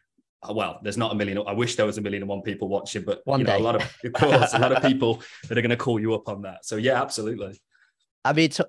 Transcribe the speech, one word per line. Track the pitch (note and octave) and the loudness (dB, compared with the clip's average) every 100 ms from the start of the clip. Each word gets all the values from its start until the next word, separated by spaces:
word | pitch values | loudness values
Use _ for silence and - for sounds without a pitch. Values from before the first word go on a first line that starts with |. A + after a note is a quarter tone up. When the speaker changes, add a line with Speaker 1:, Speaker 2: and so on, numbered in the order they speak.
| _ _ _ _ - | _ _ _ _ -8
Speaker 1:
Uh, | |
well, | G#2+ F2+ - | -4 -4 -4
there's | G2+ G#2 | -6 -2
not | A2+ | -2
a | G#2+ | 0
million. | G#2 G2 | -2 -2
I | G2+ | -4
wish | G#2 A#2+ | -2 -2
there | - G#2+ | 2 0
was | G#2 | 0
a | |
million | G2+ G2+ | -4 -4
and | G2 | -4
one | G2 | -6
people | G#2+ F#2+ G2 | -6 -6 -2
watching, | G2 - G2+ | -2 -4 -6
but | F2 - | -4 -4
Speaker 2:
One | - C3+ | 0 0
Speaker 1:
you | A#2 | 2
know, | G2+ | 2
Speaker 2:
day. | |
Speaker 1:
a | |
lot | A2+ | 2
of, | A#2 - - | 0 -2 -8
of | - | -6
course, | - - - - | 2 6 6 4
a | - | 4
lot | B2+ | 4
of | C3 | 4
Speaker 2:
<laughs> | C3+ | 2
Speaker 1:
people | C3+ A#2 A#2 - - - | 4 2 0 -6 -16 -4
that | A#2 | 0
are | |
gonna | A#2 A#2+ | 0 0
call | B2+ A2+ | 0 0
you | A2 | 0
up | A2 - | -2 -4
on | G2+ | -10
that. | G2 F2 | -12 -14
So | - A2 | -8 -2
yeah, | B2 B2+ | 2 2
absolutely. | C3+ - A2 A2+ G2 G2+ _ _ _ _ _ _ | 0 -4 -6 -6 -10 -14 _ _ _ _ _ _
Speaker 2:
I | C3+ | 2
mean, | D3+ D#3+ | 4 4
t-, | - | 2